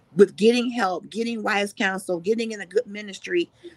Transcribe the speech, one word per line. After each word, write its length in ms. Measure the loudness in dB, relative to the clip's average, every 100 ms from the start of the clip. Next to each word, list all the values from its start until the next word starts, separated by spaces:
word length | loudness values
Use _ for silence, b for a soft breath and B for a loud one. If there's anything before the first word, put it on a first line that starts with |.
| _ 6
with 200 | 6 6
getting 340 | 4 4 2
help, 380 | -2 -2 -4 -8
getting 320 | -6 -4 -4
wise 300 | -2 0 -2
counsel, 460 | -2 -2 -2 -4 -4
getting 320 | 0 -2 -2
in 80 | -8
a 40 | -4
good 200 | -2 -2
ministry, 600 | -6 -12 -12 -4 -2 -2 _ -20